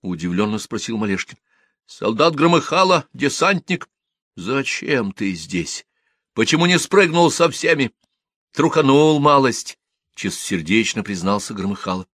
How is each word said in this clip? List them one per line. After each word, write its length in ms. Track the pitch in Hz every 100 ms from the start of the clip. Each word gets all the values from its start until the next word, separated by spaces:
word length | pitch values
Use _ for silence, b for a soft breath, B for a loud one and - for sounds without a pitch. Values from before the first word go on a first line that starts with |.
удивлённо 580 | 95 87 87 90 107 107
спросил 380 | - 110 - 113
Малешкин. 400 | 104 98 - - _ _ _ _ _
«Солдат 500 | - - 110 160 151
Громыхало, 720 | 165 170 - 165 185 175 -
десантник». 720 | - 143 - 175 196 - 180 - _ _ _ _ -
«Зачем 800 | 90 135 131 - - 139 101
ты 200 | - 98
здесь? 520 | 87 80 92 78 - _ _ _ _ _
Почему 320 | - 117 156 175
не 120 | 180
спрыгнул 540 | - 190 185 165 170
со 180 | - 170
всеми?» 420 | - 165 160 127 _ _ _ _ _ _
«Труханул 680 | - 160 156 139 139 156 151
малость», 600 | 147 143 131 110 - - _ _ _ -
чистосердечно 840 | 98 - - 95 78 107 110 -
признался 520 | 101 95 90 101 -
Громыхало. 540 | 104 95 101 - 92 92